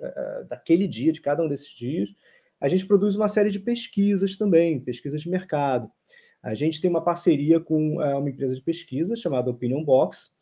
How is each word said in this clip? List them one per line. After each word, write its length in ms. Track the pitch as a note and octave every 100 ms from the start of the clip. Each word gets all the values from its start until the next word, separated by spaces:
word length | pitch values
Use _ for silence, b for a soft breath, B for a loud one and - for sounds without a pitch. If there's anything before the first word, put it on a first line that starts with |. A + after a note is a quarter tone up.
ah, 60 | -
ah, 360 | - - - -
daquele 380 | - - E3 F#3+
dia, 240 | A2 C#3+
de 100 | D#3
cada 220 | - D3
um 60 | D#3+
desses 220 | C#3+ -
dias, 440 | - A#2+ E3 G3 - b b b b
a 80 | C#3+
gente 180 | F#3 F#3+
produz 300 | G3+ G#3 G3
uma 100 | G#3+
série 220 | G#3+ G#3
de 100 | G3+
pesquisas 800 | A3+ A#3+ - - G3+ G3 F#3+ F#3+
também, 420 | G#3 E3 E3+ D3
pesquisas 440 | B2+ A#2+ C#3+ D3+
de 80 | D#3+
mercado. 600 | F3+ F#3 C#3+ C#3+ B2+ A2 _ _ b b b
A 120 | A2
gente 240 | G#2+ D3+ D#3
tem 100 | F3+
uma 120 | E3+
parceria 560 | E3+ E3+ - D3+ D3 E3
com, 400 | E3 D#3 D#3 D3
ah, 180 | D3 C#3
uma 100 | C#3+
empresa 260 | C3 C3+
de 80 | C3
pesquisa 540 | - E3 - B2+ F3 A3+
chamada 340 | F#3 C3 B2
Opinion 320 | A#2+ A#2+ C#3
Box, 480 | D#3+ C3 D#3 - - _